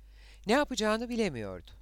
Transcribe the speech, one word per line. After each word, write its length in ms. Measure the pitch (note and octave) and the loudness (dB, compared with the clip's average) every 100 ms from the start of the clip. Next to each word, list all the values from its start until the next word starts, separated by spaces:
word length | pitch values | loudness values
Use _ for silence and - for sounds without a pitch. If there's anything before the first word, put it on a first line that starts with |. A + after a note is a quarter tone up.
| - - - - F#3 | -20 -20 -20 -8 2
Ne 60 | |
yapacağını 560 | C4 C#4+ C4 G#3+ A3 A#3+ | 4 4 0 0 0 0
bilemiyordu. 640 | A#3 G#3 B2 G2+ F#2 - - | 0 0 0 -6 -8 -12 -20